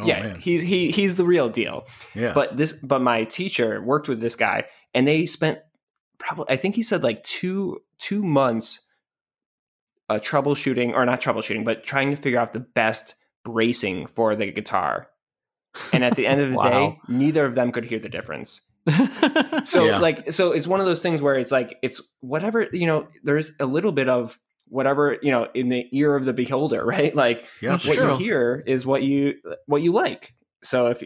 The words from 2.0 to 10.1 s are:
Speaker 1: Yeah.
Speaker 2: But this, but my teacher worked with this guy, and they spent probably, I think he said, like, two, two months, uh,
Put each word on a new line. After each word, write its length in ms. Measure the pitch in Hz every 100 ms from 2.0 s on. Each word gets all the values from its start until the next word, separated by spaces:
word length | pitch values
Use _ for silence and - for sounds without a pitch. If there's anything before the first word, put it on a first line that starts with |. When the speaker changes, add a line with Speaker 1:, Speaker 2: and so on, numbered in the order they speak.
| - 101
Speaker 1:
Yeah. 160 | 117
Speaker 2:
But 220 | 131 139 123
this, 160 | 156
but 280 | - 131 135
my 200 | 127 113
teacher 580 | 113 - 185 - 113 104
worked 280 | 113 147 147
with 120 | 117
this 140 | 113
guy, 300 | - 110 101 - - _
and 120 | 123 135
they 200 | 156 165
spent 340 | - 156 - _ _ _ _ _ _
probably, 280 | - - -
I 40 | 131
think 180 | 190
he 80 | 220
said, 220 | 226 180
like, 180 | 131 110
two, 560 | - - 180 190 190 - _ -
two 260 | - 202
months, 560 | 190 143 131 113 107 - _ _ _ _ _ _ _ _ _ _ _ _
uh, 100 | -